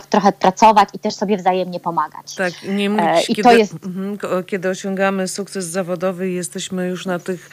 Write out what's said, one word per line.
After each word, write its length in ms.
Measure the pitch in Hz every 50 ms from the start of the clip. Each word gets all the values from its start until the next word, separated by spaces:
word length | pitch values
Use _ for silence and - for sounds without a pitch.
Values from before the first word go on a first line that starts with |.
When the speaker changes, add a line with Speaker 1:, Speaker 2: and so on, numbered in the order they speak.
| - _
Speaker 1:
trochę 220 | - 214 175 202
pracować 580 | 190 - - 190 185 - 233 220 214 208 202 - -
i 60 | 190
też 160 | - 214 208
sobie 220 | - 214 190 208
wzajemnie 420 | 180 175 185 185 185 180 180 180 175
pomagać. 560 | - 175 170 160 151 - - - - - -
Speaker 2:
Tak, 180 | - 190 180 170 - -
nie 220 | 180 196 202 202
Speaker 1:
E, 40 | 202
Speaker 2:
mówić, 400 | 208 214 170 160 160 170 - -
Speaker 1:
i 60 | 233
Speaker 2:
kiedy, 140 | 202 208 247
Speaker 1:
to 60 | 233
jest 180 | 233 214 190 -
Speaker 2:
mhm, 440 | 156 - 190 175 190 190 202 208
ko-, 260 | 196 - - 175 185 180
kiedy 260 | 180 214 190 170 185
osiągamy 580 | 190 190 - 196 190 185 196 196 196 190 185
sukces 380 | 180 - - 196 - - 196 180
zawodowy 640 | 165 160 196 185 165 180 165 180 190 185 170 190 190
i 60 | 180
jesteśmy 520 | 180 175 - - 190 170 - 185 185 180
już 180 | 180 180 170 165
na 140 | 185 180 175
tych, 300 | 175 - 185 165 - -